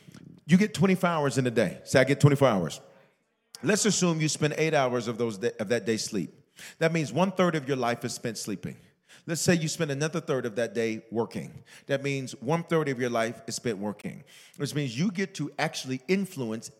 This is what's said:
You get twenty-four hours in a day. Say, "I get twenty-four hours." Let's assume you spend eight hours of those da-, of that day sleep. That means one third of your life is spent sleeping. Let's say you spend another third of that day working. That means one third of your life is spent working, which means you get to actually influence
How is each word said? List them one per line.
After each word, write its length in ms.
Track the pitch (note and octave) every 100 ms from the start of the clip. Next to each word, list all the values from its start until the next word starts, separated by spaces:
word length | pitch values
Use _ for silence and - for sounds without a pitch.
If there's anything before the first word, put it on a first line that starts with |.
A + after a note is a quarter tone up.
| - - - - -
You 120 | F3+
get 160 | G#3+
twenty-four 360 | D3 F#3+ F3+ F3+
hours 280 | E3 C#3+ B2+
in 80 | B2+
a 20 |
day. 280 | A#2 F#2+ -
Say, 180 | - C#3
"I 40 |
get 160 | B2+ C#3
twenty-four 280 | D3 C#3 C3+
hours." 320 | G#2 D#2+ - - - _ _ _ _ _ -
Let's 240 | C#3+ G#3 A3
assume 340 | - F3 D#3+
you 80 | D#3
spend 260 | - D3+ D3+
eight 160 | D#3
hours 340 | D3+ C3 B2 A2
of 80 | A2
those 220 | A#2 G2+
da-, 140 | A#2 -
of 100 | G2+
that 180 | A#2 G2+
day 100 | A2
sleep. 380 | - G#2 D#2 - _ - - -
That 120 | D#3+
means 200 | E3 D3
one 200 | B2+ F#3
third 220 | - F3+
of 120 | D#3+ C3
your 120 | C3+
life 260 | A#2 A#2
is 80 | B2
spent 240 | - B2 G#2+
sleeping. 400 | - G2 D#2+ - - _ _ - -
Let's 140 | E3
say 140 | -
you 140 | E3+ D#3
spend 220 | - D#3+
another 300 | C#3 D#3 D#3+
third 240 | - C3+
of 120 | A#2+ G#2
that 180 | A#2
day 280 | G#2 A2+ A2 -
working. 520 | A2 A2 G#2 C#2 - - - -
That 160 | C#3
means 300 | C#3 C3+ B2+ -
one 200 | A#2 E3
third 260 | E3+ E3 C#3+
of 100 | B2
your 80 | B2
life 320 | A#2 A2+ A#2 -
is 80 |
spent 240 | - B2 G2
working, 440 | G#2 F#2+ - - - - - -
which 160 | C#3+
means 240 | C#3 C#3+ A2+
you 120 | G3
get 240 | F3+ F#3+ -
to 140 | D3+ -
actually 440 | D3+ - C3 C3 -
influence 600 | F#3+ F#3 C#3 A#2 A2 - -